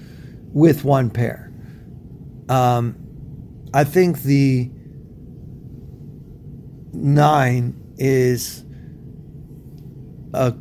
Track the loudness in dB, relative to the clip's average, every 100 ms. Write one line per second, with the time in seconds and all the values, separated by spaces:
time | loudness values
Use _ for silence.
0 | -18 -18 -18 -18 -2 6 6 6 4 4
1 | 2 0 -2 -4 -14 -18 -18 -18 -18 -18
2 | -18 -18 -18 -10 0 4 4 4 0 -6
3 | -14 -16 -16 -16 -16 -18 -2 2 4 4
4 | 4 2 4 4 6 4 0 -8 -18 -18
5 | -18 -18 -18 -18 -16 -16 -16 -16 -18 -18
6 | -18 -18 -18 -18 -18 -16 -16 -18 -12 -2
7 | 4 6 6 6 4 2 0 -4 -12 -2
8 | 2 4 4 2 -4 -12 -16 -16 -16 -16
9 | -18 -18 -18 -18 -18 -18 -18 -18 -18 -18
10 | -18 -18 -6 0 0 -2